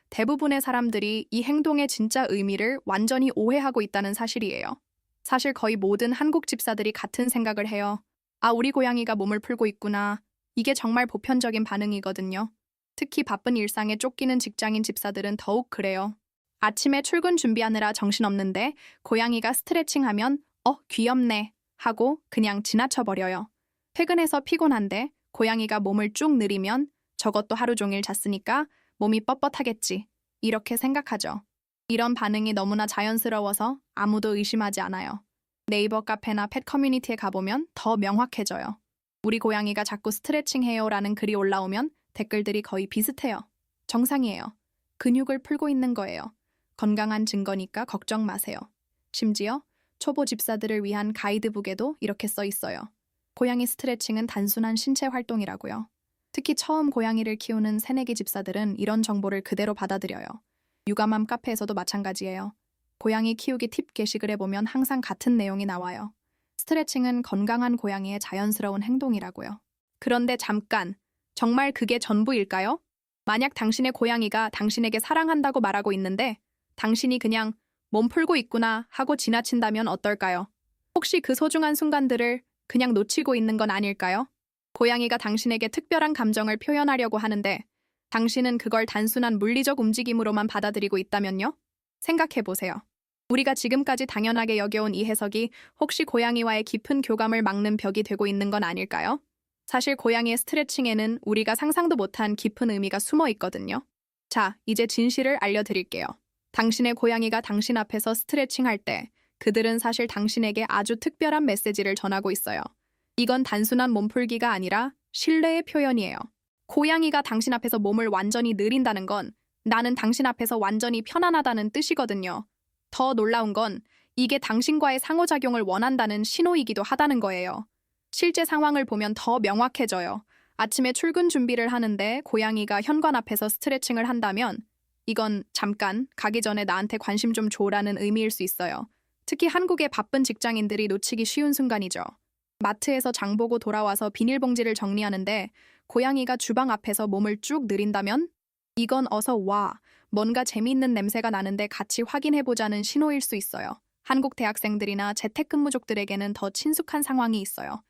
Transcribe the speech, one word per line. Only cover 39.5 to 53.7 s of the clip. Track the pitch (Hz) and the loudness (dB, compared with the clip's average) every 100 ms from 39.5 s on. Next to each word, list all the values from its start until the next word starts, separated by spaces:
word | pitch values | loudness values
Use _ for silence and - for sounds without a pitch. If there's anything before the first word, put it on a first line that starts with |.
| 208 208 208 208 | 0 0 -2 -4
자꾸 | 208 220 | -4 -4
스트레칭해요"라는 | 214 - 302 294 269 240 226 214 202 202 208 | -4 -2 -2 0 0 0 0 0 0 0 -2
글이 | 208 202 | 0 2
올라오면 | 196 190 190 202 302 - _ | 2 2 0 -2 -4 -8 _
댓글들이 | - 220 214 208 208 | -10 -4 -2 0 -2
거의 | - 190 196 | -2 -4 -2
비슷해요. | 214 220 269 262 196 - _ _ _ - | -2 -2 -2 -4 -4 -10 _ _ _ -4
"정상이에요. | 233 247 277 233 - - - _ _ _ - | 0 2 2 0 -4 -10 -14 _ _ _ -2
근육을 | 247 254 269 269 | 2 4 2 -2
풀고 | - 294 302 | -4 -2 0
있는 | 262 254 | 0 0
거예요. | 233 190 80 220 - _ _ _ - | -2 -4 -8 -10 -16 _ _ _ -2
건강한 | 214 208 214 214 220 | 0 2 0 0 0
증거니까 | 202 196 196 185 214 254 | -2 -2 -4 -4 -6 -6
걱정 | 202 - 220 208 | -6 -4 -2 -2
마세요." | 196 - - - _ _ _ _ | -4 -6 -10 -12 _ _ _ _
심지어 | - 220 208 202 277 - _ _ - | -2 0 0 -2 -4 -8 _ _ -6
초보 | - 285 | -2 0
집사들을 | 277 220 - 220 220 214 202 | -2 -2 -2 -2 -2 -2 -2
위한 | 208 208 | -2 -4
가이드북에도 | 220 202 208 220 214 196 190 262 311 | -2 -2 0 -2 -4 -6 -4 -4 -2
이렇게 | 202 202 208 | -4 -4 -4
써 | - 202 | -4 -4
있어요. | - 139 98 214 _ _ _ _ - | -4 -6 -8 -12 _ _ _ _ -2
고양이 | 247 247 | 0 0
스트레칭은 | 247 | -2